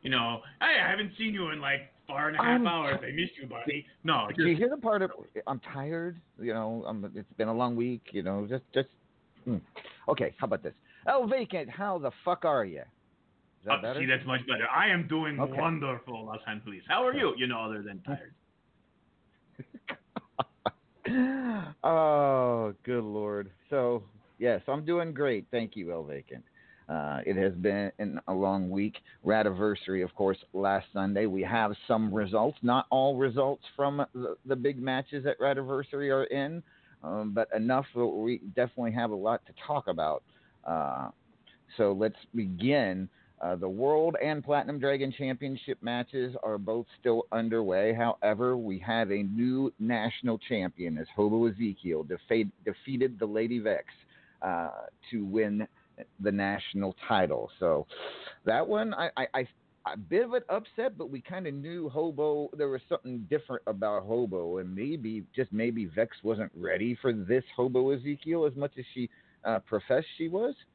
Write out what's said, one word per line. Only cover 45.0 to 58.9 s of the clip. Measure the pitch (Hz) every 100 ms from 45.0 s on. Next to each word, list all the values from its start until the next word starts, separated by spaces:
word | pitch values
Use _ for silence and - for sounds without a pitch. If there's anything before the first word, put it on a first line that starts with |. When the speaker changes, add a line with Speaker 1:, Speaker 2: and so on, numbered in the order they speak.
| 139
Speaker 2:
Championship | 127 135 127 143 131 - -
matches | 113 120 123 139 127 127
are | 107 104
both | 101 113 117 -
still | 123 117 -
underway. | 113 113 113 104 92 107
However, | 113 117 107 101 107 123 127
we | 110 95
have | 98 113 107
a | 101
new | 101 107 123 127 135 -
national | 110 120 110 - 123 113
champion | - 113 92 - 87 78
as | 80
Hobo | - 104 113 117
Ezekiel | 101 113 95 90 78
defa-, | 78 87 - 113 104 -
defeated | - 98 - 131 131 110
the | 107
Lady | 107 113 120
Vex, | 107 90 - - _ - _ _
uh, | 92 85 80 50 - _ -
to | 117 101
win | 104 107 104 107 _ _ - - _
the | 98
national | 101 98 101 - 98 98 92 -
title. | 107 90 65 55 -
So | 90 76 73 - - - - - -
that | 113 165
one, | 208 220